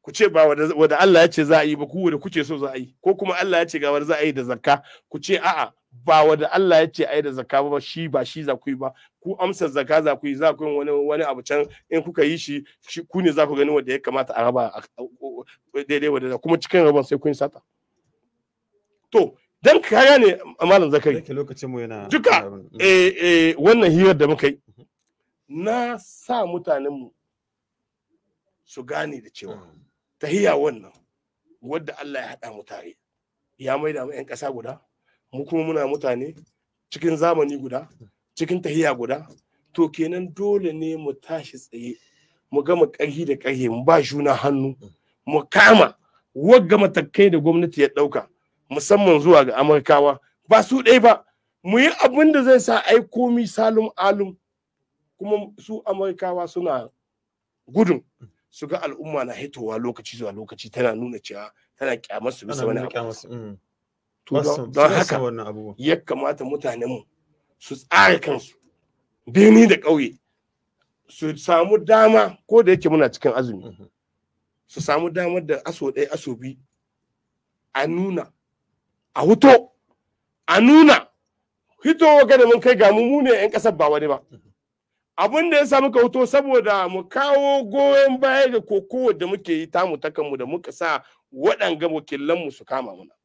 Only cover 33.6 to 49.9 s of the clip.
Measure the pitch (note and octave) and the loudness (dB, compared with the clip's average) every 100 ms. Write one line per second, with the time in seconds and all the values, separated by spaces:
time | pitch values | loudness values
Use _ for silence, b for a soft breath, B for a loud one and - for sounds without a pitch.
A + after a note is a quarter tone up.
33.6 | C3 C#3 D#3 D3 C3 C#3 C3+ B2 C#3 B2+ | -8 -6 -6 -8 -12 -14 -14 -12 -12 -12
34.6 | A#2 C3+ _ _ _ _ _ C3 C#3+ E3 | -16 -18 _ _ _ _ _ -16 -8 -6
35.6 | D#3+ D#3 C#3 D3 C#3 B2 C#3+ D#3+ _ _ | -4 -4 -4 -6 -6 -6 -8 -14 _ _
36.6 | _ _ _ D3 E3 D#3+ E3+ E3 C#3+ C#3+ | _ _ _ -6 -4 -2 -2 0 -2 -6
37.6 | C3 C3 D#3+ _ - _ _ - E3 F3+ | -10 -12 -12 _ -20 _ _ -10 -6 -6
38.6 | F3 D3+ D3+ B2 A#2+ C#3+ D#3 _ _ _ | -4 -2 -2 -4 -8 -10 -12 _ _ _
39.6 | _ - D#3+ D3+ D#3+ F3+ F3+ D#3 G3+ G3+ | _ -4 -4 -2 -6 -6 -10 -8 -4 -4
40.6 | F3+ D#3 D#3+ D#3+ D3 C3+ - E3 D#3+ C3 | -4 -8 -10 -8 -10 -12 -12 -14 -12 -20
41.6 | _ A#2+ A#2+ A#2+ _ _ _ _ _ C#3 | _ -18 -16 -16 _ _ _ _ _ -6
42.6 | C#3+ F3 D3 - D3 C#3+ D#3+ C#3 C3+ C3 | -2 0 0 -2 -8 -6 -8 -6 -6 -6
43.6 | B2 A#2 C3 E3 B2+ C#3+ C#3+ B2+ C#3+ C#3 | -6 -2 2 2 2 -4 -2 -2 -2 -4
44.6 | C3+ C3 G2+ _ _ _ - D3+ - G3 | -6 -10 -20 _ _ _ -4 -4 0 4
45.6 | G#3 A3 C3 _ _ _ _ C3 E3 B3+ | 6 6 4 _ _ _ _ -6 6 6
46.6 | F3 G#3 G3 E3+ D3+ - G3+ E3 D#3 E3+ | 6 2 2 0 -4 2 2 4 0 0
47.6 | E3+ D3+ C#3 C#3+ D3 C#3 - _ _ _ | -2 0 0 2 -2 -2 -10 _ _ _
48.6 | _ C3+ - G3+ G3 D#3 D3+ D#3+ B2+ A#2 | _ -10 0 2 4 4 6 6 4 0
49.6 | D3 D3 - | 2 2 4